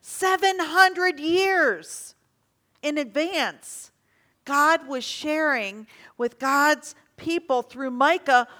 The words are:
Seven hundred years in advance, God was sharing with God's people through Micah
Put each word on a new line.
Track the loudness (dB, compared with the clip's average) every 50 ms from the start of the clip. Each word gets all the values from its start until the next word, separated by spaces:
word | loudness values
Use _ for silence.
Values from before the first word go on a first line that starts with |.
Seven | -20 -14 -6 -2 0 0 2 2 2 0 0 0
hundred | -4 0 4 4 4 4 4 0 0 0 -2 -2
years | -2 0 0 2 2 2 2 2 2 0 0 -4 -8 -14 -16 -16 -16 -18 -20 _ _ _ _ _ _ _ _ _ _ _ _ _
in | -6 -4 -4 -4
advance, | -4 -4 -4 -4 -2 -2 -2 -4 -4 -4 -6 -10 -16 -18 -18 -18 -18 -20 _ _ _ _ _ _ _ _ _ _ -8
God | -2 0 2 4 4 2 0 -2 -6
was | -8 -6 -6
sharing | -8 -10 -6 -4 -2 -2 0 0 0 0 -2 -4 -6 -10 -14 -18 -20 -20 -20 -20 -14 _ -4
with | -4 -4 -4 -4
God's | -2 0 2 4 4 4 4 2 -2 -14 -20 _ _ _ _
people | -10 -6 -4 -4 -2 -2 -2 -2 -2
through | -2 -6 -10 -8 -8 -4
Micah | 0 2 2 2 2 2 2 4 4 4 4 0 -8